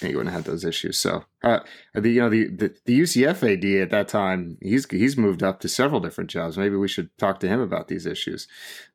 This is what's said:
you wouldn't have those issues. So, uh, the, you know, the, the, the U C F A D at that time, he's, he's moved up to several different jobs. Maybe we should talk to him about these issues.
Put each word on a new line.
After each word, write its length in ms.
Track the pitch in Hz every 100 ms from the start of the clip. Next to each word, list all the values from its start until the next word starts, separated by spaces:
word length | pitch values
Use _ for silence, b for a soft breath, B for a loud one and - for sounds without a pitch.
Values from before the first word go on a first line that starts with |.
you 160 | 82 67
wouldn't 160 | 78
have 120 | 87 -
those 200 | 87 87
issues. 320 | - - -
So, 280 | 92 85 - _
uh, 160 | 120 113 B B B
the, 160 | 107 113
you 120 | 120
know, 80 | 117
the, 180 | 110 107
the, 280 | 92 104 - -
the 80 |
U 120 | 127 170
C 200 | 123 139
F 180 | 185
A 120 | 120 95
D 240 | 98 98
at 120 | 87
that 160 | 104 98
time, 500 | 107 95 92 85 -
he's, 300 | 95 131 135
he's 280 | 95 127 139
moved 260 | 104 87
up 160 | 95 95
to 100 | -
several 300 | - 139 131
different 320 | 87 - -
jobs. 260 | 90 82 82
Maybe 180 | 101 98
we 120 | 98
should 280 | - 82 -
talk 200 | 196 190
to 60 | 92
him 120 | 117
about 300 | 104 - -
these 180 | 92 82
issues. 400 | - - - - B B B B